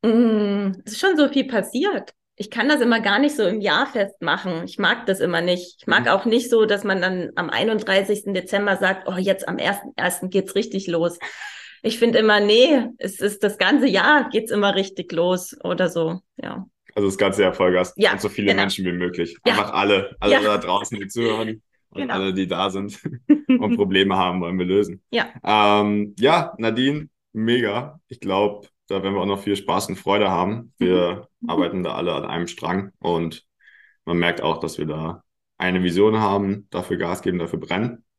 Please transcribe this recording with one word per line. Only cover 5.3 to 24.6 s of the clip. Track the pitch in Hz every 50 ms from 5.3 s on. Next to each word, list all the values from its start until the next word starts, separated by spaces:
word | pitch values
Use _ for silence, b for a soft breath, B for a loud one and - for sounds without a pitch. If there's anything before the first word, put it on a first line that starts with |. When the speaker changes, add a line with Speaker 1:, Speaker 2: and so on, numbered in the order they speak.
| 170 165
Speaker 1:
nicht. | 170 180 180 180 180 - - _
Ich | -
mag | - - 202
Speaker 2:
Mhm. | 233 233
Speaker 1:
auch | 190 190 -
nicht | 233 220 233 233 240
so, | 240 226 214
dass | 214 202 196 202
man | 202 190 190
dann | 175 185 185 180 170 - -
am | - 175 156
einunddreißigsten | - 113 180 220 220 208 208 - 190 196 196 196 208 202 - 202 196
Dezember | 185 180 - - 202 208 208 190
sagt, | 185 202 185 190 190 - -
"Oh, | 185 185
jetzt | 185 196 190 190 - -
am | 180 -
ersten | - 185 196 - - - -
ersten | - - - - - - 185
geht's | 185 196 185 - -
richtig | 196 220 226 - 196 190
los." | - 170 165 165 170 165 - B B B B B B B B B B B B
Ich | - 226 233 233
finde | 233 240 226 -
immer, | 220 214 208 208
nee, | 208 208 214 226 254 330 302 254 226 - - _
es | - 196 - -
ist | - 208 202 -
das | - 202 202 -
ganze | 190 190 240 277 226 269
Jahr | 185 190 175 247 302 285 247 -
geht's | - 220 220 -
immer | - 208 202 202 190
richtig | 196 190 196 - - 180 180
los | 180 165 170 180 185 180 180 - - - -
oder | 175 180 170 185 170
so, | 165 170 165 160 175 185 _ _ _
ja. | - - - - - 190 _ _ _ _ _ _
Speaker 2:
Also | 107 101 98
das | 95 -
ganze | 104 98 95 104
Jahr | 98 92 90
Vollgas | - 90 90 90 90 90 - -
Speaker 1:
Ja, | - 208 185
Speaker 2:
und | - 95
so | - 101
viele | - - 104 98
Speaker 1:
genau. | 95 98
Speaker 2:
Menschen | 98 98 - - 95
wie | 90
möglich. | 87 87 90 87 87 85 85 85 - - _
Speaker 1:
Ja. | 233
Speaker 2:
Einfach | - 107 101 -
alle, | - - 101 101 101 95 - - - -
alle | 98 104 101
Speaker 1:
Ja. | 104
Speaker 2:
da | 104 104 104 98
draußen, | - 87 90 101 107 - 113 101
die | 98 98
zuhören | - 117 117 113 107 110 110 110 110 110 _ _ _ _ _ _
und | _ -
Speaker 1:
Genau. | 285 247 107
Speaker 2:
alle, | 98 98 98 92
die | 95 95
da | 87 92 85 95 101
sind | 92 98 101 104 107 - - - - 123 _ -
Speaker 1:
<laughs> | 294 294 - -
Speaker 2:
und | 262 240 - - 120
Probleme | 113 101 92 95 95 98 98 92
haben, | 95 90 90 87 92
wollen | 87 85 92
wir | 92